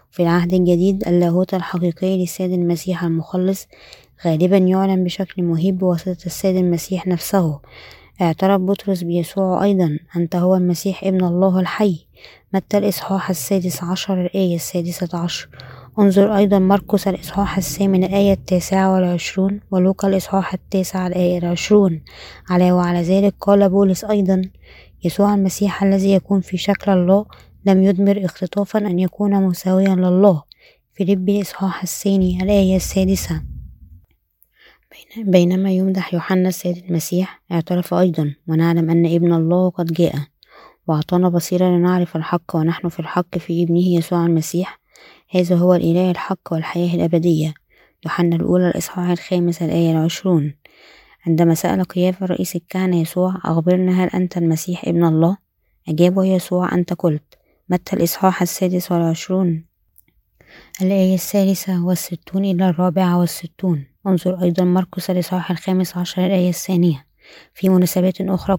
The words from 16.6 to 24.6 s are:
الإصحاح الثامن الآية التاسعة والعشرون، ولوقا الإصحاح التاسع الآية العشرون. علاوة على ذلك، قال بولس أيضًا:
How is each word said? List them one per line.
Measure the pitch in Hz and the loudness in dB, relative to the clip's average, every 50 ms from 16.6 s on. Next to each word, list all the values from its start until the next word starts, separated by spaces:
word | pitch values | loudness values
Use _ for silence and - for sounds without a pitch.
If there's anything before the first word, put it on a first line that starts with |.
| 185 185 196 190 - - - 196 - 196 | 4 4 2 2 2 0 -2 0 0 -2
الإصحاح | 185 - - - - 196 202 190 - 196 | -4 -4 -8 -8 -4 -4 -4 -2 -2 -4
الثامن | 180 - - - 202 196 190 180 190 | -4 -4 -4 -2 0 2 2 2 2
الآية | 180 190 202 202 202 196 | 2 2 2 4 4 2
التاسعة | - - - 190 180 170 - 190 190 190 190 190 | 2 0 -2 -2 -2 0 0 0 2 2 4 4
والعشرون، | 185 185 175 175 170 - - - - 190 196 202 208 - - | 2 2 2 0 -2 -4 -6 -4 -2 -2 -2 -2 -4 -8 -4
ولوقا | 196 185 180 185 190 - - 196 | 0 2 2 2 2 2 0 0
الإصحاح | 196 190 180 - - 196 180 - - | 0 0 -2 -2 -2 -2 -2 -2 -6
التاسع | 180 - - - 190 185 - - 185 185 180 | -8 -8 -4 -4 -4 -4 -2 -4 -6 -4 -4
الآية | 180 180 180 175 180 175 | -2 0 0 0 0 0
العشرون. | 170 175 175 170 - - 214 208 202 185 165 156 - - - - - - - - - - | -2 -2 -4 -4 0 4 4 4 6 4 2 -2 -8 -14 -20 -20 -20 -20 -20 -20 -8 -2
علاوة | 180 180 180 180 180 180 | 2 2 4 4 4 2
على | 175 175 175 175 | 2 0 0 -2
ذلك، | 170 165 185 196 202 202 - - | 0 2 2 2 2 2 0 -2
قال | - - 202 202 202 196 | 2 2 4 4 4 4
بولس | 175 196 202 196 185 - - | 4 4 2 2 2 0 -2
أيضًا: | 202 214 208 196 180 190 185 185 185 - - | -2 0 0 2 2 2 0 0 -4 -8 -18